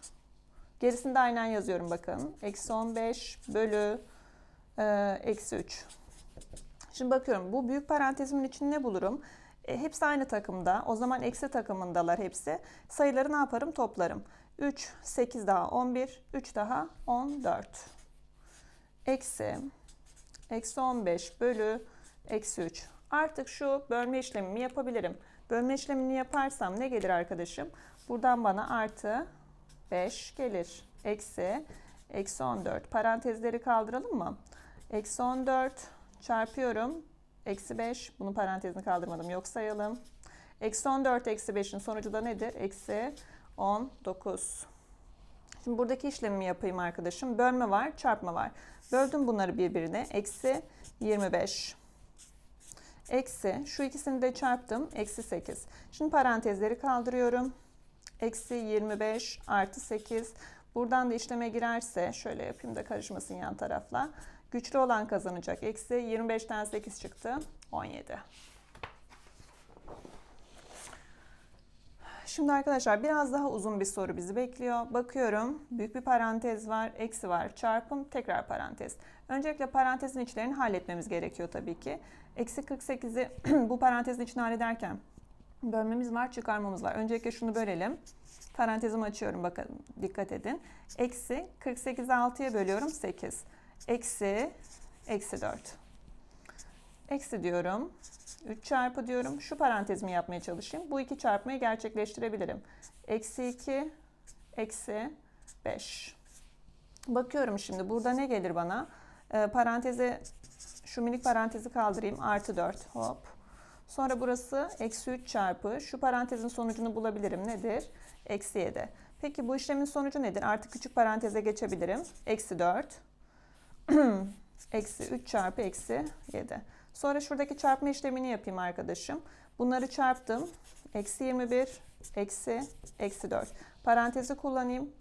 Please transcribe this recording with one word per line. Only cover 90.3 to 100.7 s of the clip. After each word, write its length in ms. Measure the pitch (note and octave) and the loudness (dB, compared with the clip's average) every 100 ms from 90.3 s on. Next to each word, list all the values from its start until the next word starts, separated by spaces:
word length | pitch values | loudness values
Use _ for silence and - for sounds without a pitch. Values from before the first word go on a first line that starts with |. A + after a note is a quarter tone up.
edin. 300 | F#3+ G#3 D#4 - - - - | -4 -4 -6 -8 -18 -8 -2
Eksi 500 | B3 B3 - C4 F#4 - | -2 -2 -4 -4 -6 -6
kırk 200 | C4+ A#3+ | -6 -4
sekizi 340 | C4 B3 B3 | -4 -2 4
altıya 400 | B3 B3 B3 C4 | 4 4 2 0
bölüyorum, 360 | A3 F#3+ G3+ D4 | 2 4 2 0
sekiz. 540 | - F#3+ - - - - - - - - | -2 -4 -4 -6 -8 -12 -18 -20 -8 -2
Eksi, 640 | A#3+ A#3+ - G3+ G3+ D4+ - - - - - - | 0 0 -2 0 2 0 -6 -18 -18 -18 -12 -4
eksi 340 | G#3 G#3 - | -2 -2 -4
dört. 340 | - - - - - - - - - - - - - - - - - | -4 -4 -10 -16 -18 -20 -18 -20 -20 -20 -20 -18 -20 -20 -20 -14 -4
Eksi 340 | C#4 - G#3+ | -4 -2 -2
diyorum. 500 | F3 F3 F3 G3+ E4+ - - - - - D#4 | 2 2 2 0 -2 -10 -20 -18 -18 -12 -10
Üç 180 | A3 | -8
çarpı 440 | - C4 B3+ B3+ A#3+ | 2 2 4 0 -2
diyorum. 340 | B3 B3+ C#4+ | 0 -2 -4
Şu 160 | - D4 | -4 4
parantezimi 540 | C#4+ G#3+ G3+ F#3+ F#3+ | 4 4 2 -2 0
yapmaya 300 | F3 E3+ F3 | 0 0 -4
çalışayım. 500 | - E3+ - | -6 -6 -6